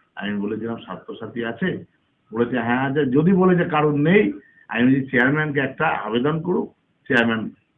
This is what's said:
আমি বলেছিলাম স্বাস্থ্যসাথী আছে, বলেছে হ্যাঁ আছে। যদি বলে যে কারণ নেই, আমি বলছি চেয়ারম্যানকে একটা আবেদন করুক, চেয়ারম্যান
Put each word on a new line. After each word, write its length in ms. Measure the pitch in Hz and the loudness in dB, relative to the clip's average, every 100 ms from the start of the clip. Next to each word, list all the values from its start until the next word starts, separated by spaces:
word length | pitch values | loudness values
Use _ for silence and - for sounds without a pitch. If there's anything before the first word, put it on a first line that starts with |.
| _ - | _ -12
আমি 220 | 101 101 | -8 -6
বলেছিলাম 380 | 101 110 113 117 | -6 -6 -8 -10
স্বাস্থ্যসাথী 680 | - 104 - 104 110 117 | -12 -16 -14 -14 -12 -8
আছে, 400 | 113 117 185 - - _ _ _ - | -8 -4 -4 -6 -12 _ _ _ -8
বলেছে 260 | 110 120 123 | -2 -2 -2
হ্যাঁ 320 | 117 123 139 | -2 -2 0
আছে। 160 | 139 135 | 0 0
যদি 260 | 135 165 | 2 4
বলে 240 | 185 185 175 | 6 4 4
যে 80 | |
কারণ 360 | 170 151 151 143 | 2 2 2 2
নেই, 300 | 151 202 208 - - _ - | 4 4 4 -2 -14 _ -6
আমি 140 | 110 | 0
বলছি 240 | 127 135 127 | 2 2 2
চেয়ারম্যানকে 540 | 123 127 151 156 139 | 0 2 0 -2 -2
একটা 260 | 131 - 156 | -4 -2 -4
আবেদন 560 | - 104 117 143 160 | -4 -2 -2 0 -2
করুক, 320 | 175 220 - _ _ _ - | -2 -4 -4 _ _ _ -2
চেয়ারম্যান 420 | 123 117 113 107 - _ | 0 2 0 -6 -12 _